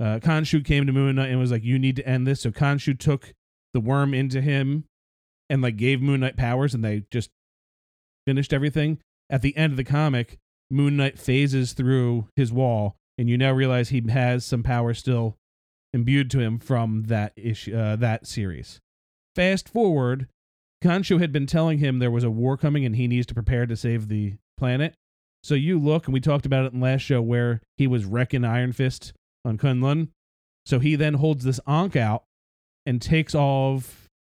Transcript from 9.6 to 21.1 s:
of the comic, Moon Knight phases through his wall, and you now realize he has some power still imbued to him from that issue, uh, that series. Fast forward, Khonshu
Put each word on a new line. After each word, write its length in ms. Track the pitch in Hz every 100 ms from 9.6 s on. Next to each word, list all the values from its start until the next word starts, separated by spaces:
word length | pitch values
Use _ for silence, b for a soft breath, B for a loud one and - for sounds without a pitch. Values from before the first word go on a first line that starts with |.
| 156
of 40 | 135
the 80 |
comic, 540 | 127 143 156 127 117 - _ _ -
Moon 260 | 135 143 143
Knight 220 | 139 -
phases 540 | - 131 143 131 123
through 560 | - 127 131 123 120 107
his 180 | - 123
wall, 440 | 120 131 113 104 - _ -
and 120 | 120
you 80 | 123
now 140 | 135
realize 380 | 131 131 123 117
he 120 | 127 117
has 340 | 131 123 123
some 180 | - 123
power 300 | 113 120 117
still 420 | 117 - 120 113 - _ _ _ _ _
imbued 380 | 123 117 139 131
to 80 | 135
him 180 | 117 113
from 460 | - 123 113 110
that 280 | 110 113 104 -
issue, 400 | 113 107 - 113
uh, 180 | 107 107
that 300 | 120 110 -
series. 540 | - 98 73 58 - _ _ _ _ _ -
Fast 320 | 185 190 -
forward, 580 | 233 214 151 123 131 131 _ _ _ _ _
Khonshu 380 | 175 180 190